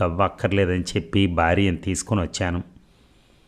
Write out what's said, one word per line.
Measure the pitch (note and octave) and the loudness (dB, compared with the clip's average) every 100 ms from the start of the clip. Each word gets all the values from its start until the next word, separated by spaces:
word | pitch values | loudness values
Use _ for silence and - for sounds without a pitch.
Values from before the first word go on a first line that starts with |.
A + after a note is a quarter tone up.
గవ్వ | F2+ E2+ | -2 0
అక్కర్లేదని | F#2+ - G2+ G2 F#2 F2+ | -2 0 -2 2 2 0
చెప్పి | E2+ G#2 - G2+ G2 | -2 -4 -2 2 2
భార్యను | E2+ E2 F#2 G2 E2 | 2 2 4 2 0
తీసుకుని | - F#2 - G#2+ | -4 -6 -2 -2
వచ్చాను. | D#2+ - F2+ F2 - - _ _ _ _ _ _ | -2 -4 -4 -4 -8 -18 _ _ _ _ _ _